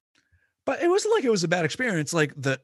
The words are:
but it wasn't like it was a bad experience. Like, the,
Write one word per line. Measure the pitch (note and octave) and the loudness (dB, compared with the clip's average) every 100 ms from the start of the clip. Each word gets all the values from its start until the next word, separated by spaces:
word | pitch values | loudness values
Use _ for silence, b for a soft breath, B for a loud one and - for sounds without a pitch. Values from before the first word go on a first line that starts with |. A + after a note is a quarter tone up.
| _ _ _ _ _ _ - | _ _ _ _ _ _ -6
but | C#4 | -2
it | E4+ | 0
wasn't | F#4+ G#4+ G#4+ | 2 2 2
like | C4 | 2
it | |
was | G#3 | 0
a | E3 | 0
bad | F3 D#3+ | 0 -2
experience. | - B3 F3 D3 | -2 -2 -2 -2
Like, | E3 D3 D3 | 0 0 -2
the, | C3+ C3+ | -4 -4